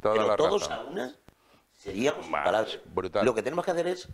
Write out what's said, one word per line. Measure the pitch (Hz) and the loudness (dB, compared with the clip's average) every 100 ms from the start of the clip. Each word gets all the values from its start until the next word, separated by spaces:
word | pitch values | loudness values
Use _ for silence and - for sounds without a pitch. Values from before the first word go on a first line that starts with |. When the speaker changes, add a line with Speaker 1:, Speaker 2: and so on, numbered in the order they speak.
Speaker 1:
Toda | 107 110 | 2 2
Speaker 2:
pero | 107 | 4
Speaker 1:
la | 101 | 4
Speaker 2:
todos | 160 202 - | 4 2 -2
Speaker 1:
razón. | - - | -6 -8
Speaker 2:
a | |
una | 180 254 - - - _ _ _ _ | -8 -8 -12 -20 -20 _ _ _ _
seríamos | 101 95 135 - - | -8 -2 0 0 -4
Speaker 1:
Más, | 76 | 0
Speaker 2:
imparables. | 76 104 107 - - | 2 2 0 -6 -6
Speaker 1:
brutal. | 90 92 104 107 | -4 -2 2 2
Speaker 2:
Lo | 110 | 2
que | |
tenemos | 101 170 175 | 0 -2 0
que | |
hacer | 170 170 | 0 0
es, | 180 - | -4 -8